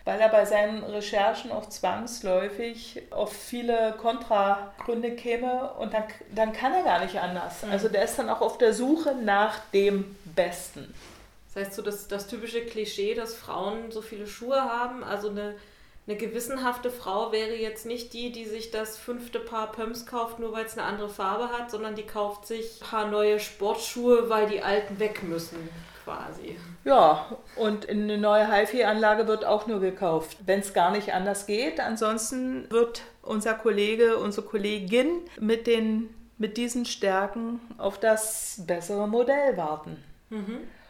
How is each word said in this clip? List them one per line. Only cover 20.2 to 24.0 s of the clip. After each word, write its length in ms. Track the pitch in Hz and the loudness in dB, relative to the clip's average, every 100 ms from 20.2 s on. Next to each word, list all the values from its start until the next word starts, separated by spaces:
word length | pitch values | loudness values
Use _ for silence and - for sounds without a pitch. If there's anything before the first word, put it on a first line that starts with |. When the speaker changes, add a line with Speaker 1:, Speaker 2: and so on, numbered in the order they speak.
| 226 226 | -4 -6
Speaker 2:
nur 140 | 226 | -6
weil's 260 | 226 220 233 | -6 -6 -6
eine 80 | 190 | -6
andere 220 | 208 208 | -4 -6
Farbe 420 | - 190 214 240 240 | -4 -2 -2 -2 -4
hat, 140 | 240 | -6
sondern 240 | 220 220 214 | -6 -6 -8
die 100 | 208 | -8
kauft 400 | 214 208 208 - | -4 -4 -4 -8
sich 360 | 226 226 - | -8 -8 -10
ein 60 | - | -6
paar 180 | 220 208 | -4 0
neue 320 | 208 208 214 | 2 4 4
Sportschuhe, 920 | 208 - 202 226 - 240 | 0 -2 -2 -2 -4 0